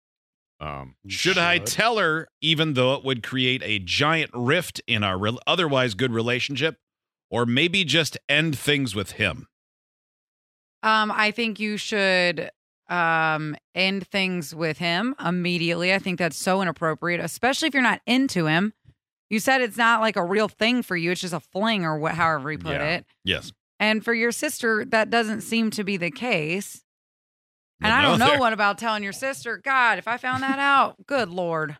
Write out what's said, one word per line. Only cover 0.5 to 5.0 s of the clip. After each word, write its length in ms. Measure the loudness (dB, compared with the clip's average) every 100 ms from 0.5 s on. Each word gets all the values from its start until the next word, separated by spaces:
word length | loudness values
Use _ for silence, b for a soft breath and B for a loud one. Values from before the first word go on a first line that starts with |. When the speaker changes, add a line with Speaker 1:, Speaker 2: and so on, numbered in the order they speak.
| -12
Speaker 1:
Um, 360 | -10 -10 -12 -16 -10
Speaker 2:
Should 300 | -2 0 2
I 180 | 2 2
Speaker 3:
Should. 80 | 0
Speaker 2:
tell 300 | 0 2 2
her, 300 | 0 0 -6 -4
even 340 | 0 2 2
though 200 | 2 2
it 80 | 2
would 200 | -2 -4
create 380 | -4 0 0 0
a 160 | -2 -4
giant 500 | -2 0 2 2 -2
rift 480 | -2 0 0 -2 -8 -2
in 160 | 0